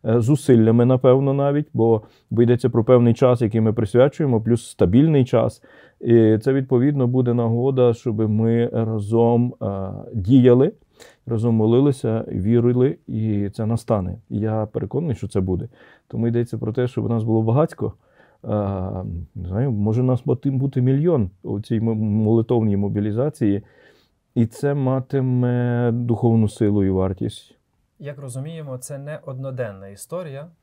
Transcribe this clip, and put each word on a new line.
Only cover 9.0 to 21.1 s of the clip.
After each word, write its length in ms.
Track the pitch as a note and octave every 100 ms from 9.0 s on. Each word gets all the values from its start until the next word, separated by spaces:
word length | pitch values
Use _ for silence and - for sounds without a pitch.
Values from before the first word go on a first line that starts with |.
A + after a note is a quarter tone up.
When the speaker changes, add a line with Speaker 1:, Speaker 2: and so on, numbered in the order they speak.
| G2+ A2+ A#2 A#2+ B2 -
Speaker 1:
е, 40 | G#2+ G2 F#2+ G2 -
діяли, 580 | A2+ F2+ C3+ B2 B2 D3+ - _ _ - _ -
разом 280 | A#2 A#2 A2+
молилися, 720 | A2 A#2 C#3+ C3 A#2 A2 -
вірили, 720 | A2 F#2+ A#2+ A#2+ B2 C3 E3 -
і 420 | A#2+ A2 G#2 G2+
це 160 | G#2 G#2+
настане. 520 | A#2+ - G#2+ F2+ F#2+ _
Я 360 | G2+ G#2+ A2 G#2+
переконаний, 500 | - A#2+ C3+ E3 A#2
що 120 | G2
це 140 | G2+
буде. 260 | F#2+ F2+ A#2 _ - _ _
Тому 200 | A#2 A#2
йдеться 300 | A#2+ A#2+ A2+
про 160 | A#2
те, 140 | A2 B2
щоб 180 | - A2
у 40 |
нас 140 | A#2
було 180 | A2+ A2+
багатько. 520 | A2 B2 D#3+ - G#2 - _ _ _ _
Е, 40 | A2+ G#2+ G2 G2 F#2 G2 G2 E2+ E2+ -
не 120 | F2
знаю, 240 | F#2+ C#3
може, 300 | G#2+ G#2 A2
у 40 | B2+
нас 200 | B2+ -
мати-, 260 | B2 C#3+
бути 300 | C3+ C3+ B2+
мільйон 480 | B2 C3+ E3